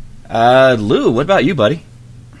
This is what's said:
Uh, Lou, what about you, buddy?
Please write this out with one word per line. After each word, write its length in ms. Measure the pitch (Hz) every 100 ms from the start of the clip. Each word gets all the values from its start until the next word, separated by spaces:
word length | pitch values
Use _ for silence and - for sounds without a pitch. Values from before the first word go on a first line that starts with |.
| - - -
Uh, 460 | 113 120 131 131 120
Lou, 320 | 104 190 247
what 120 | 117
about 220 | 147 190
you, 120 | 135 156
buddy? 260 | 107 156 - - - - - -